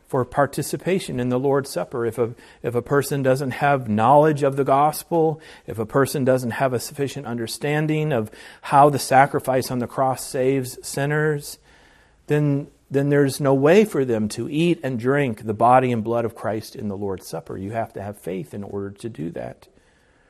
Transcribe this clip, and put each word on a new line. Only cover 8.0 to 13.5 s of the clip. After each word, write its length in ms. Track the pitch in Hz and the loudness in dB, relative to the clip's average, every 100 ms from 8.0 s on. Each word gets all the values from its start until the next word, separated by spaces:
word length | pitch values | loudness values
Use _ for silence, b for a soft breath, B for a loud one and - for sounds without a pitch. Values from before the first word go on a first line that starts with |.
| 151 | 0
of 180 | 120 107 B B B | -2 -2 B B B
how 280 | - 147 151 | 2 6 6
the 100 | 135 | 4
sacrifice 720 | - 131 139 135 - 131 - | 2 4 4 2 0 -2 -2
on 100 | 127 | -4
the 80 | 117 | -4
cross 380 | - 131 123 - | -2 -2 -2 -6
saves 520 | 135 131 139 123 - - | -2 0 0 -2 -10 -10
sinners, 720 | 143 143 151 156 143 - - b b b b b b - | -4 -2 0 0 -2 -8 -16 b b b b b b -2
then, 400 | 147 147 139 156 _ _ | 2 2 0 -4 _ _
then 200 | 135 143 | -2 2
there's 320 | 143 139 135 | 4 4 2
no 120 | 139 | 2